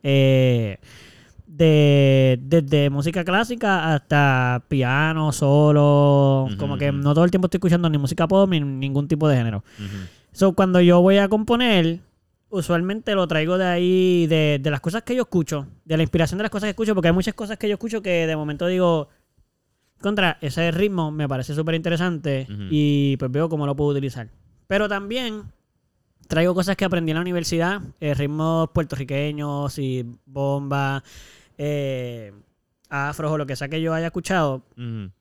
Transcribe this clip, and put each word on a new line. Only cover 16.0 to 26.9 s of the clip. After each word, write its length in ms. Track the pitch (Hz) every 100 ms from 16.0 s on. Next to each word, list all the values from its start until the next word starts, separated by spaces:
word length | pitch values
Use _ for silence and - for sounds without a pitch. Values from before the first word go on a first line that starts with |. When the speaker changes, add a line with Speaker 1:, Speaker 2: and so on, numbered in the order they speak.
Speaker 1:
inspiración 340 | 165 170 160 180
de 60 |
las 80 | 214
cosas 160 | 208 208
que 40 |
escucho, 220 | 196 220 196
porque 120 | 175
hay 60 |
muchas 200 | 170 190
cosas 240 | 202 208 214
que 120 | 208
yo 60 | 202
escucho 260 | 233 220
que 260 | 196 175 165
de 80 | 156
momento 320 | 151 147 170
digo, 400 | 185 180 165 143 _ _ _ _ _ _ _ _ _
"Contra, 360 | 196 208 185 -
ese 280 | 147 131 170
ritmo 400 | 165 202 190 156
me 180 | 151 147
parece 260 | 131 127 147
súper 200 | 160 165
interesante", 680 | 165 165 180 165 151 135 131
Speaker 2:
Ujú. 140 | 104 98
Speaker 1:
y 460 | 151 147 143 143 135
pues 140 | 131
veo 160 | 131 160
cómo 180 | 156 143
lo 100 | 139
puedo 160 | 147
utilizar. 360 | 143 135 127 110 _ _ _ _
Pero 220 | 196 208
también 540 | 202 202 240 247 214 202 _ _ _ _ _ _ _ _
traigo 280 | 160 175 180
cosas 200 | 180 190
que 100 |
aprendí 260 | 190